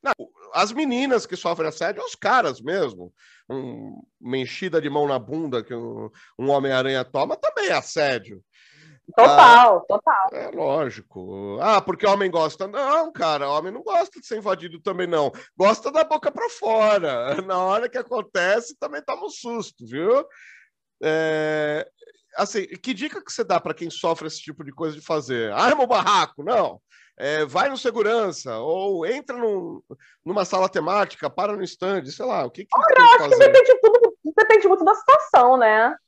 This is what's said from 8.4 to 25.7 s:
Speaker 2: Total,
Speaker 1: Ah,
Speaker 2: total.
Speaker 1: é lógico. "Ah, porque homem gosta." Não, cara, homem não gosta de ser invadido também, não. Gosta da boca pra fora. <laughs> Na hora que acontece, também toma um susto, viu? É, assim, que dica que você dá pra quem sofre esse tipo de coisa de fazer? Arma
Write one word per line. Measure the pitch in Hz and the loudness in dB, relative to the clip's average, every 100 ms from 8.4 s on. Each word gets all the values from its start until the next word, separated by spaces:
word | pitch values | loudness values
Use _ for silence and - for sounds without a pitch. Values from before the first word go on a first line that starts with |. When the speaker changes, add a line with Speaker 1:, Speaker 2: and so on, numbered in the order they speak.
| _ _ _ _ _ _ - - | _ _ _ _ _ _ -4 6
Speaker 2:
Total, | 226 143 240 240 240 180 | 8 10 10 10 10 4
Speaker 1:
Ah, | - | 0
Speaker 2:
total. | 208 - 226 190 | -2 0 0 -2
Speaker 1:
é | - - | -6 -14
lógico. | - 156 151 139 110 _ 95 92 98 101 104 | -8 -4 -4 -6 -10 _ -18 -16 -14 -12 -6
"Ah, | 180 208 | 0 0
porque | 196 185 208 | 0 -2 0
homem | 202 190 | 0 -2
gosta." | 170 156 - 196 | -2 -4 -6 -10
Não, | 208 269 311 330 | -6 -2 -2 -2
cara, | 330 165 147 139 | -4 -4 -2 -4
homem | 147 175 | -4 -6
não | 226 | -12
gosta | 427 349 - - | -4 -4 -4 -10
de | - | -12
ser | 220 | -8
invadido | 208 185 175 160 | -6 -6 -8 -10
também, | 196 180 180 | -10 -6 -4
não. | 165 139 - - - | -2 -2 -4 -20 0
Gosta | 190 220 - | 0 2 -2
da | 302 | -2
boca | 311 311 302 | -2 -2 -4
pra | - 466 | -6 -10
fora. | - 403 220 214 202 165 123 127 156 | -6 -2 2 2 2 0 -4 -4 -6
<laughs> | 190 | -4
Na | 185 | -4
hora | 185 208 240 | -2 -2 -4
que | 247 | -8
acontece, | 240 247 - 190 175 214 233 294 | -8 -8 -6 -4 0 -2 -4 -14
também | 285 294 | -12 -10
toma | 285 285 381 | -10 -10 -10
um | |
susto, | - 240 233 190 _ 117 | -12 -12 -10 -12 _ -14
viu? | 131 175 262 - _ - - _ _ _ _ | -6 0 0 -2 _ -20 -20 _ _ _ _
É, | 156 160 160 156 156 151 151 151 - _ - _ _ - | -4 -2 -2 -2 -2 -2 -4 -6 -10 _ -20 _ _ -6
assim, | 202 208 190 | -4 -4 -8
que | 180 - | -12 -10
dica | 202 294 403 | -8 -10 -12
que | - | -14
você | - | -8
dá | 190 175 | -2 -2
pra | 170 | -4
quem | 156 170 | -10 -12
sofre | - 175 160 156 | -6 -6 -4 -8
esse | - | -14
tipo | - 147 | -18 -18
de | 143 | -18
coisa | 135 160 151 | -10 -10 -10
de | |
fazer? | - 156 123 123 110 | -8 -8 -6 -6 -4
Arma | 104 233 | 0 0